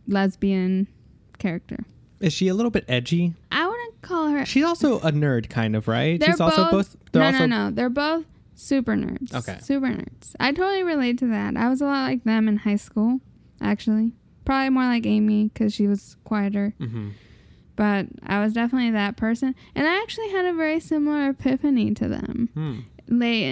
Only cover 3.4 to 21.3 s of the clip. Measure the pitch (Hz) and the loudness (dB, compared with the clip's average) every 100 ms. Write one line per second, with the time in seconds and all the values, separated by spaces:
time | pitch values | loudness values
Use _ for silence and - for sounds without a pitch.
3.4 | - 254 339 466 466 453 - 349 302 294 | -4 -2 -2 -2 -8 -14 -6 -2 0 0
4.4 | - 262 320 339 302 226 160 147 147 123 | 0 0 0 2 2 2 0 2 2 0
5.4 | 113 - 113 110 110 113 143 170 302 339 | -2 -2 0 0 0 0 0 2 2 4
6.4 | 180 311 330 302 202 - - 247 269 269 | 4 4 4 2 0 -8 0 4 4 4
7.4 | 254 226 202 214 247 254 294 330 311 - | 2 2 -2 -2 -2 0 -2 -2 -6 -16
8.4 | - - - 269 240 220 - - - 131 | -20 -20 -2 0 0 -2 -2 -6 -8 -8
9.4 | 117 95 - 277 269 - - - - - | -8 -8 -4 -2 -2 -4 -8 -14 -18 -4
10.4 | 254 302 370 392 359 302 247 240 247 214 | -2 0 0 0 0 0 0 0 0 0
11.4 | 202 - 233 262 277 277 269 262 226 220 | -2 0 0 0 0 0 -2 -2 0 2
12.4 | 220 208 214 202 - - 220 262 - - | 2 2 0 -2 -2 -2 0 0 -4 -20
13.4 | - - 208 208 - 214 226 - _ _ | -20 -8 -4 -2 0 0 0 -4 _ _
14.4 | - 269 269 262 254 240 214 214 214 208 | -2 0 2 2 2 2 2 2 4 2
15.4 | 214 - 214 - 202 202 - - - 214 | 0 0 -2 0 0 0 -4 -20 -6 -2
16.4 | 202 202 202 - 117 113 104 101 - - | 0 -2 -4 -4 -8 -6 -8 -12 -20 -20
17.4 | - - - - 208 202 - - - 202 | -20 -20 -12 -2 0 0 -2 -10 -4 0
18.4 | 214 226 233 262 240 220 202 - 226 233 | 0 0 0 0 2 0 0 0 -2 0
19.4 | 262 262 - - 302 370 440 - 440 381 | -2 -4 -8 -2 0 0 -2 -6 -4 0
20.4 | 359 339 311 320 - 311 294 294 277 | 0 0 0 -2 -2 0 0 0 0